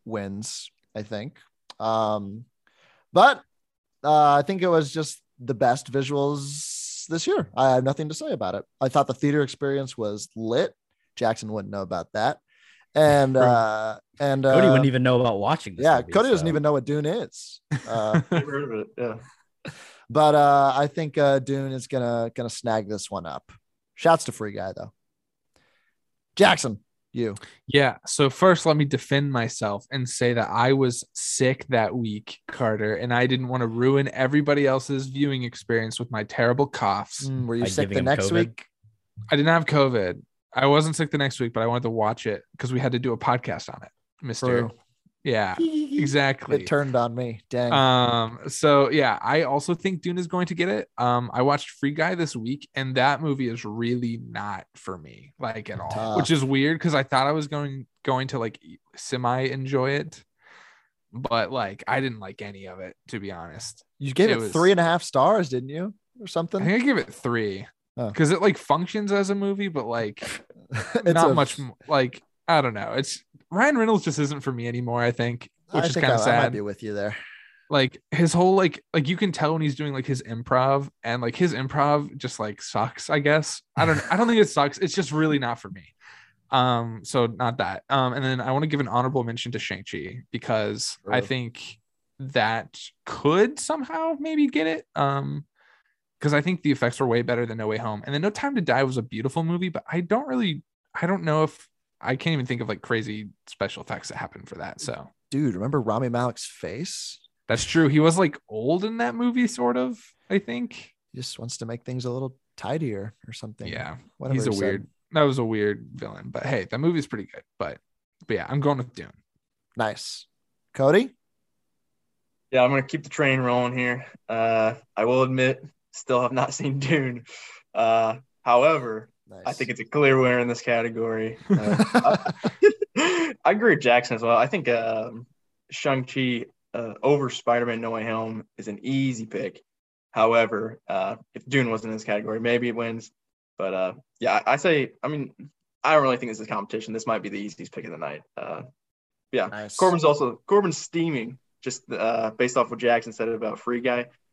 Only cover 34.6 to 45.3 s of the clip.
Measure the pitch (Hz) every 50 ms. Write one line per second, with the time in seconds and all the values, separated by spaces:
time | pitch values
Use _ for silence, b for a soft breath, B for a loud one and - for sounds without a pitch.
34.6 | 143 135 131 135 131 - 139 131 135 131 131 139 143 143 139 127 123 117 - -
35.6 | - - 117 113 113 110 - - 123 - 123 107 107 - - - 120 120 123 139
36.6 | 139 - - - 117 98 98 101 98 - - - 135 135 135 131 123 117 117 117
37.6 | 117 - 190 - 208 190 202 135 127 127 147 123 95 98 170 170 - 117 - -
38.6 | - _ _ _ _ _ _ _ _ _ - - 110 - 156 143 147 160 165 165
39.6 | 156 - 147 147 139 135 123 110 95 90 98 - - _ _ _ _ _ - 123
40.6 | 135 139 143 151 156 160 156 - 160 143 - 147 139 135 - - 123 117 117 117
41.6 | 113 117 120 123 123 113 113 113 107 107 117 - - 113 101 - - _ _ -
42.6 | - 123 127 127 131 131 127 120 127 127 117 117 - - 120 123 - - 82 71
43.6 | - - - - - - _ _ _ _ _ _ 156 123 113 - 127 127 123 120
44.6 | 117 117 - _ _ _ _ _ _ _ _ _ - 139